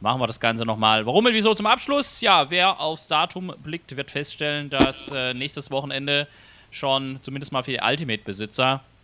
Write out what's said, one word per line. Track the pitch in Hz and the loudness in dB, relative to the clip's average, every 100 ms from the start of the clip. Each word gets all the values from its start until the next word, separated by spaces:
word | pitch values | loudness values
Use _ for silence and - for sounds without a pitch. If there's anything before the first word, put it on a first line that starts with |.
machen | 104 127 | 0 2
wir | 117 | 0
das | - | 0
Ganze | 117 113 117 | 0 0 -2
nochmal. | 107 110 110 107 | 2 4 4 4
Warum | 151 | 4
und | 240 | 4
wieso | 220 214 | 4 4
zum | 208 | 2
Abschluss? | 208 240 - 285 269 - | 2 2 2 0 0 2
Ja, | 226 180 139 | 4 4 4
wer | 175 180 185 | 2 2 2
aufs | 156 160 - | -2 -6 -2
Datum | 151 170 185 185 - | 0 0 -4 -10 -10
blickt, | 143 170 - 131 | -10 -10 -10 -10
wird | 139 | -8
feststellen, | 147 147 - 147 147 143 | -6 -8 -6 -4 -4 -2
dass, | 139 135 131 - | 2 2 0 -6
äh, | 143 127 | -4 -4
nächstes | 123 143 - 139 | -4 -6 -8 -6
Wochenende | 135 143 135 139 143 147 - - - - | -4 -4 -4 0 0 -2 -8 -20 -20 -18
schon, | - 139 135 135 131 | -4 0 0 0 -8
zumindest | - 139 139 | -10 -8 -4
mal | 135 | -4
für | 127 | -2
die | 127 | 0
Ultimate-Besitzer, | 113 143 151 110 - 98 107 - 131 135 - _ | 0 0 0 -4 -4 -8 -4 0 2 0 -6 _